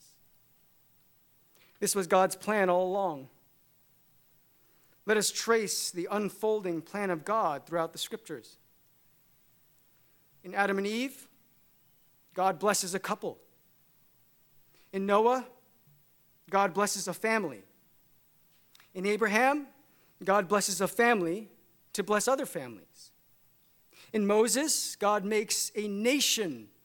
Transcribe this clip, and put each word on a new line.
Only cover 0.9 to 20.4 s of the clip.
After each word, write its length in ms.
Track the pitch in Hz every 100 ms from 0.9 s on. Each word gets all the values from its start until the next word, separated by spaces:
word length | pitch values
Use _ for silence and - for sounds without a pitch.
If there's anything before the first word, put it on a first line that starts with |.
| _ _ _ _ _ _ _ _ _
This 160 | 202 202
was 100 | 175
God's 300 | 190 185 190
plan 340 | - 214 185
all 160 | 180 185
along. 460 | 196 190 147 131 _ _ _ _ _ _ _ _ _ _ _ _ _ _ _ _ _ -
Let 100 | 214
us 140 | 202
trace 580 | - - 226 202 - -
the 180 | 175 175
unfolding 720 | 202 202 - 220 214 185 165
plan 260 | - 202 202
of 160 | 165 151
God 400 | 220 180 143 -
throughout 260 | 170 165
the 60 | -
scriptures. 640 | - 214 - 143 - - _ _ _ _ _ _ _ _ _ _ _ _ _ _ _ _ _ _
In 100 | 185
Adam 240 | 196 196 196
and 80 | 202
Eve, 420 | 226 262 - - _ _ _ _ _ _ _ _ _ _ -
God 240 | 190 160
blesses 340 | 202 202 185
a 60 | 185
couple. 420 | - 208 185 117 _ _ _ _ _ _ _ _ _ _ _ _ _ _ _
In 140 | 190 196
Noah, 420 | 202 226 254 247 - _ _ _ _ _ _ _ _ -
God 200 | 196 196
blesses 360 | 170 202 202 185
a 80 | 170
family. 480 | 220 226 175 110 - _ _ _ _ _ _ _ _ _ _ _ _
In 140 | 185 190
Abraham, 600 | 208 220 214 262 294 277 _ _ _ _ _
God 240 | 165 202